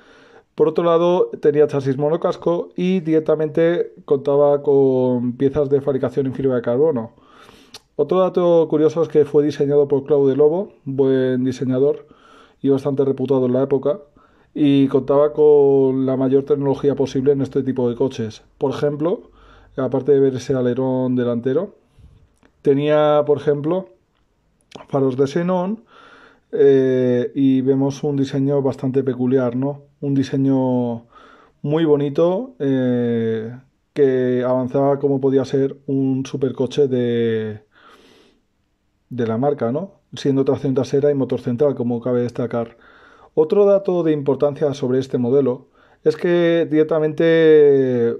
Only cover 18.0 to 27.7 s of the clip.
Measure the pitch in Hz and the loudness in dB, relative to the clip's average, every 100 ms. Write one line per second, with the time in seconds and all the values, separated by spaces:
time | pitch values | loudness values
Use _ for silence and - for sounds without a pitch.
18 | 135 131 110 - _ _ 139 123 147 147 | -4 -4 -10 -10 _ _ -4 -2 -4 -2
19 | 160 240 - _ - - _ - 127 131 | -4 -4 -8 _ -20 -20 _ -8 -4 -2
20 | 127 139 135 127 - 135 123 120 131 127 | 2 2 2 0 -4 -2 0 -2 -2 -2
21 | 127 123 120 120 131 139 202 - _ _ | -2 -2 -2 -2 -2 -2 -4 -10 _ _
22 | - - _ _ _ _ 147 139 147 151 | -20 -20 _ _ _ _ 0 2 2 2
23 | 151 147 139 139 151 147 151 185 180 _ | 4 2 2 0 0 -2 -2 -4 -6 _
24 | _ _ _ _ _ _ _ - - 139 | _ _ _ _ _ _ _ -20 -6 -2
25 | 135 127 139 175 175 185 185 220 _ - | -2 0 -2 0 -2 -2 -4 -8 _ -20
26 | - - - _ _ - 139 135 131 127 | -20 -20 -20 _ _ 2 4 4 2 0
27 | 127 123 123 143 135 131 127 | 0 0 -2 0 2 2 2